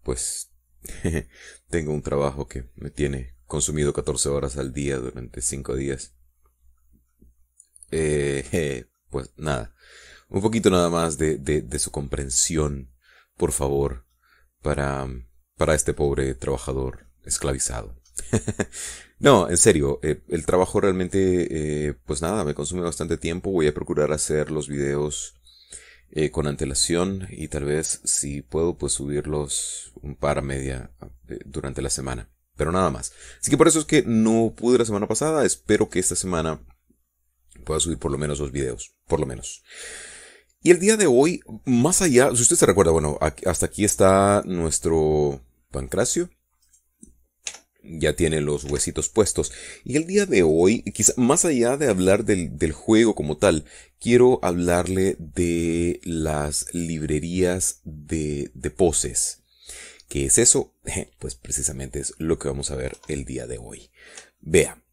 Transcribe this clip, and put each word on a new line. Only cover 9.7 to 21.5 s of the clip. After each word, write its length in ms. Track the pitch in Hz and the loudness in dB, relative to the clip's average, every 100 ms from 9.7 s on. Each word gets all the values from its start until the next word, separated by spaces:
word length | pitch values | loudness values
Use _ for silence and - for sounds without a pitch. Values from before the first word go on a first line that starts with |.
| _ _ - - - _ | _ _ -20 -20 -20 _
un 140 | 98 | -2
poquito 280 | 107 113 107 | 0 2 2
nada 200 | 92 85 | 4 2
más 280 | 85 82 76 | 2 0 0
de, 180 | 78 71 | -2 -2
de, 240 | 69 76 | 0 -2
de 180 | - 73 | -2 -6
su 140 | - | -6
comprensión, 960 | - 69 73 69 - - 80 76 69 65 _ _ _ _ _ | -6 -6 -6 -4 -2 0 0 -2 -4 -12 _ _ _ _ _
por 160 | 85 | -2
favor, 540 | - 69 69 69 67 _ _ _ _ _ _ | 0 0 0 -2 -4 _ _ _ _ _ _
para, 460 | 76 71 69 69 67 64 - _ _ - | -4 -2 -2 -4 -8 -10 -16 _ _ -2
para 200 | 82 76 | 2 2
este 180 | - | 0
pobre 400 | 73 73 67 67 | 0 0 0 -2
trabajador 720 | 65 - 67 - 65 64 - - _ | -4 -4 -4 -4 -6 -6 -10 -20 _
esclavizado. 680 | - - 71 67 - 58 50 - _ - - | -8 -4 -4 -2 -4 -6 -10 -18 _ -12 -2
<laughs> 380 | - - - - - - - - _ | -2 -2 -6 -8 -8 -12 -14 -20 _
No, 320 | 139 120 - | 6 6 4
en 80 | 87 | 4
serio, 400 | 113 82 69 71 | 6 6 2 -2
eh, 200 | 78 73 - | -4 -4 -4
el 180 | 82 80 | -4 2
trabajo 340 | 92 92 104 | 2 2 2
realmente, 680 | 98 92 87 98 95 90 82 | 2 0 0 2 2 2 0